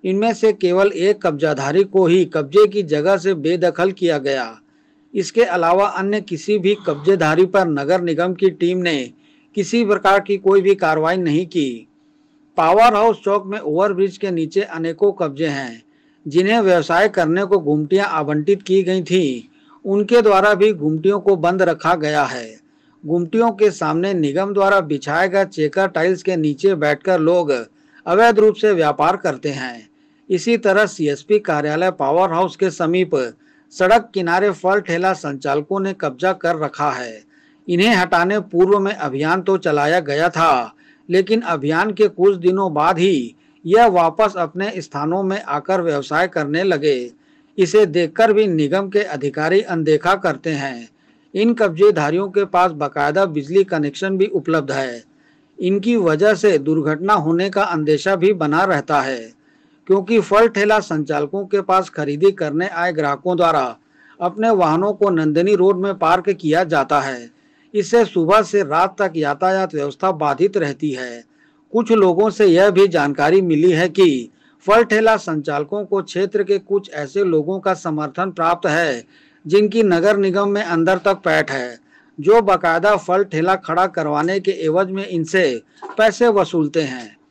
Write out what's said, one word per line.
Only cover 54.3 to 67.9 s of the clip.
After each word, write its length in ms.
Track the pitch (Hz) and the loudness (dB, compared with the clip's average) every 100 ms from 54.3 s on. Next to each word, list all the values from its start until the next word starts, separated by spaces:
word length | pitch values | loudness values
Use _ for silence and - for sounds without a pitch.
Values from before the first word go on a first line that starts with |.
| 190 139 160 139 | -2 -2 -2 -2
है। 320 | 135 131 120 - _ _ _ _ - | -6 -6 -8 -18 _ _ _ _ -8
इनकी 360 | 180 202 202 240 | -2 -2 0 0
वजह 380 | 170 156 208 | 0 2 2
से 240 | 196 208 165 | 2 2 2
दुर्घटना 560 | 139 156 147 151 190 208 | 0 -2 -2 -4 0 0
होने 340 | 151 165 196 | 2 0 0
का 140 | 196 | -2
अंदेशा 520 | 208 170 151 151 190 190 | -2 -2 0 0 0 0
भी 160 | 185 | 0
बना 300 | 190 151 156 | 0 0 0
रहता 380 | 190 156 135 147 | 0 0 0 -2
है, 180 | 135 127 113 _ _ _ _ _ _ | 0 -6 -10 _ _ _ _ _ _
क्योंकि 320 | 196 190 226 | 0 2 0
फल 280 | 180 202 226 | 2 4 4
ठेला 320 | 202 208 214 | 2 0 0
संचालकों 680 | 208 156 143 147 147 190 196 | 0 -6 -4 -4 -4 -6 -4
के 160 | 202 | -4
पास 280 | 196 - 185 | 0 0 0
खरीदी 420 | - 147 147 190 | -6 -6 2 0
करने 360 | 196 156 147 185 | 0 -4 -4 -4
आए 260 | 170 180 | -4 -4
ग्राहकों 420 | 160 147 139 180 175 | -2 -2 -2 -4 0
द्वारा 400 | 170 156 127 113 _ _ _ _ | 2 0 -2 -8 _ _ _ _
अपने 300 | 175 202 220 | -6 -2 0
वाहनों 420 | 208 170 160 202 | 2 2 0 -2
को 160 | 202 202 | 0 0
नंदिनी 460 | 170 156 151 185 208 | 2 0 0 2 2
रोड 240 | 185 190 | 2 2
में 140 | 196 190 | -2 -2
पार्क 320 | 160 180 190 | 0 0 0
किया 320 | 190 160 160 | -4 0 0
जाता 360 | 180 156 135 147 | 0 0 0 0
है। 300 | 135 127 117 _ _ _ _ | -2 -8 -14 _ _ _ _
इससे 300 | 208 185 | -6 0